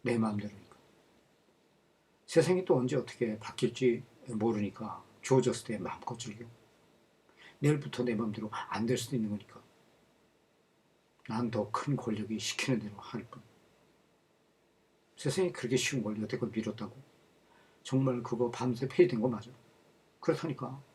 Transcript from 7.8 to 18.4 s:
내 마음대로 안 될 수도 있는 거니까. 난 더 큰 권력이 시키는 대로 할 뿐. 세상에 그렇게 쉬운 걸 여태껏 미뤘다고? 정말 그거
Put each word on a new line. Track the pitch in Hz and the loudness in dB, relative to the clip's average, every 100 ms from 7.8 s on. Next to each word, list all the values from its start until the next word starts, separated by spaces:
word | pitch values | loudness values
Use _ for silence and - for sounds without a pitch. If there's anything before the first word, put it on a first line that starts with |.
| 139 - | -2 -2
내 | 120 | 0
마음대로 | 110 113 104 107 - - | 0 -2 -4 -6 -8 -6
안 | 101 | -2
될 | 117 123 | 0 0
수도 | 117 | 0
있는 | 131 107 | -2 -2
거니까. | 104 - - - _ _ _ _ _ _ _ _ _ _ _ _ _ _ _ - | -4 -8 -20 -20 _ _ _ _ _ _ _ _ _ _ _ _ _ _ _ -6
난 | 113 120 | -2 0
더 | 110 101 | 0 -2
큰 | - - | -2 -2
권력이 | 135 117 107 107 110 | -2 0 -4 -2 -4
시키는 | - - - 117 | -4 -2 0 0
대로 | 104 - | -2 -12
할 | - 113 | -10 -10
뿐. | - - - - _ _ _ _ _ _ _ _ _ _ _ _ _ _ _ | -10 -18 -20 -20 _ _ _ _ _ _ _ _ _ _ _ _ _ _ _
세상에 | - 147 139 180 | -6 -2 2 0
그렇게 | - 120 131 | 0 0 2
쉬운 | - 135 | 2 0
걸 | 107 107 | -2 -2
여태껏 | 104 123 113 | -4 -2 -2
미뤘다고? | 110 107 - 101 - - _ _ _ _ - - _ | -2 -4 -6 -10 -12 -20 _ _ _ _ -20 -20 _
정말 | - 131 135 120 | 0 2 4 0
그거 | 117 117 | -2 0